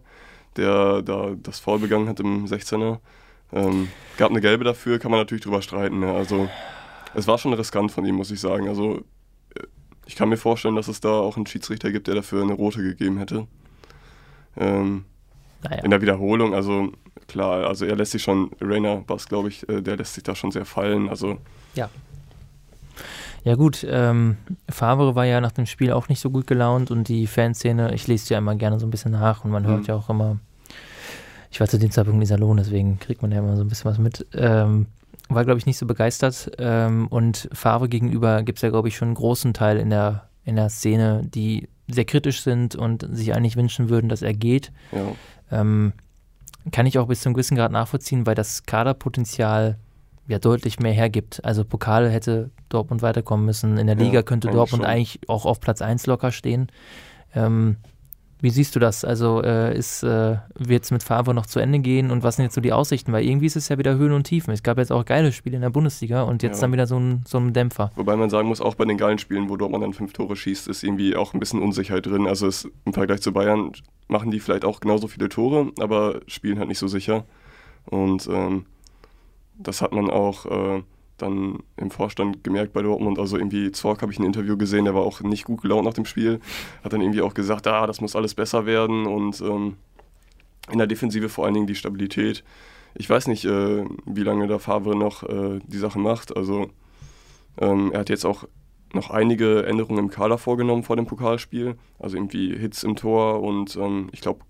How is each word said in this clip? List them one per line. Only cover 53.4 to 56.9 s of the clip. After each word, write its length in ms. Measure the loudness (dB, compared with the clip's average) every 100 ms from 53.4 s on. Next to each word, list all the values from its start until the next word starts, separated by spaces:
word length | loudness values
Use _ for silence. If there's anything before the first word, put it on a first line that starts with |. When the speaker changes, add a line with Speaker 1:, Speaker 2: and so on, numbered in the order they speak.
Speaker 2:
müssen. 340 | 2 2 2 2
In 100 | 4
der 80 | 4
Speaker 1:
Ja, 60 |
Speaker 2:
Liga 180 | 4 4
könnte 240 | 4 0 2
Speaker 1:
eigentlich 80 | 2
Speaker 2:
Dortmund 240 | 2 2
Speaker 1:
schon. 60 | 2
Speaker 2:
eigentlich 300 | 2 0 -4 -4
auch 180 | 0 0
auf 120 | 0
Platz 240 | 0 -2
eins 240 | 0 -2 0
locker 240 | 0 0
stehen. 380 | -2 -2 0 -2 -6 -20